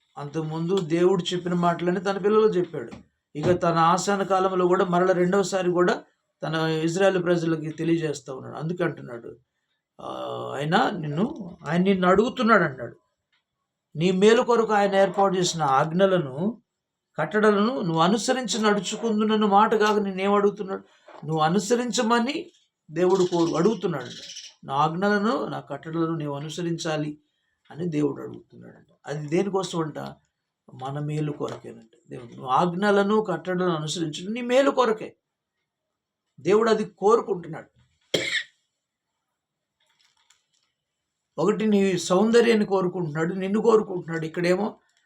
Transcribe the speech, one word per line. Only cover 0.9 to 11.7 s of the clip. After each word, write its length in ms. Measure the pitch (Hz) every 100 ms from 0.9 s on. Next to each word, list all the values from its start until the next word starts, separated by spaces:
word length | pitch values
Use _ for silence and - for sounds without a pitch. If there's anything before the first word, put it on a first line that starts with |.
| 170 180 190
చెప్పిన 320 | 175 180 175
మాటలని 460 | 180 175 170 175 185
తన 180 | 190 190
పిల్లలు 280 | 196 214 220
చెప్పాడు. 460 | 180 175 147 117 - - _ _ 147
ఇక 260 | 160 170
తన 40 | 175
ఆశాన 560 | 165 165 175 185 202
కాలంలో 440 | 190 190 185 185 180
కూడా 180 | 185
మరల 280 | 190 175 185
రెండవసారి 580 | 175 180 202 190 190 180
కూడా 340 | 175 180 - - _ _ -
తన 120 | 156
ఇజ్రాయేల్ 680 | 160 160 156 165 165 196 185
ప్రజలకి 480 | 165 175 165 160 156
తెలియజేస్తా 640 | 151 165 165 156 139 -
ఉన్నాడు. 220 | 131 123 117
అందుకే 280 | 156 175
అంటున్నాడు, 520 | 165 139 135 117 - - _ _ _ _ _ _
ఆ, 240 | 131 131 127 123 120 127
ఆయన 340 | 151 185 254
నిన్ను, 680 | 196 147 147 240 330 180 -
ఆయన 160 | 143